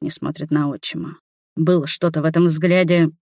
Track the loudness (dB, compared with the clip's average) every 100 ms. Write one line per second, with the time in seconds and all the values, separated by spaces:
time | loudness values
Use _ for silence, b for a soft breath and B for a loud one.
0 | -8 -6 -8 -8 -2 -2 -2 -4 -8 -10
1 | -10 -14 _ _ _ -2 2 2 0 -2
2 | -2 0 0 2 2 2 2 2 4 4
3 | 2 0 _